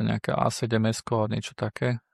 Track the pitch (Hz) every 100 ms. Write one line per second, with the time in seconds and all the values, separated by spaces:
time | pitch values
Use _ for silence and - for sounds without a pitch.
0 | 110 110 - - 120 - 117 113 110 110
1 | - 113 107 113 - - 107 - 127 117
2 | -